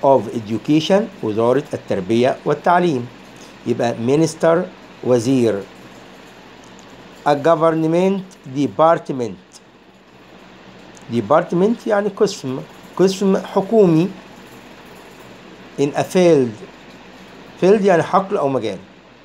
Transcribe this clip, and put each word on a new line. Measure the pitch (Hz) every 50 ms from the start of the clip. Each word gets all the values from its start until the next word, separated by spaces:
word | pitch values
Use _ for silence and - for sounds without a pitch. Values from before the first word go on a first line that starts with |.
| -
of | 139 135 123 104 117 -
Education، | 123 110 101 113 107 - - 151 156 156 - 190 202 220 - - - -
وزارة | 110 104 107 117 120 127 143 147 - -
التربية | - - - 107 98 92 92 113 117 120 131 - - -
والتعليم. | 160 151 151 - 190 175 180 180 175 147 123 120 123 - - - - - - - - - - -
يبقى | 117 120 117 123 117 117 117 113
minister، | 120 139 151 160 156 160 - - 165 165 170 180 - - - - - - - -
وزير. | 120 127 120 107 127 135 127 120 110 101 98 95 - - - - - - - - - - - - - - - - - - - - - - - - - - - - - - - -
A | 151 147
government | 143 131 160 165 156 160 165 160 160 160 160 165 175 185 190 196 196 185 - - - - 143 127
department. | 143 139 127 101 - 156 160 170 160 160 - 147 131 120 107 92 92 - - - - - - - - _ _ - _ _ _ - - - - - - - - - - - - - - - - - - - -
Department | 117 117 104 101 143 165 170 - 190 170 185 220 233 - -
يعني | 226 214 202 208 208
قسم، | 202 - 220 196 196 - - 135 127 147 160 - - - - - -
قسم | - 180 190 190 - 202 190 190
حكومي. | - - - - 202 190 190 233 226 202 175 160 156 175 202 196 - - - - - - - - - - - - - - - - - - - - - - - - - - - - - - - - -
In | 139 147 139
a | 165 135
field. | - - 185 180 170 165 147 127 117 107 - - - - - - - - - - - - - - - - - - - - -
Field | 175 185 208 220 196
يعني | 196 180 160 143
حقل | - - 190 185 190 208
أو | 165 147 139
مجال. | 135 123 107 110 95 87 95 - - - - - - - -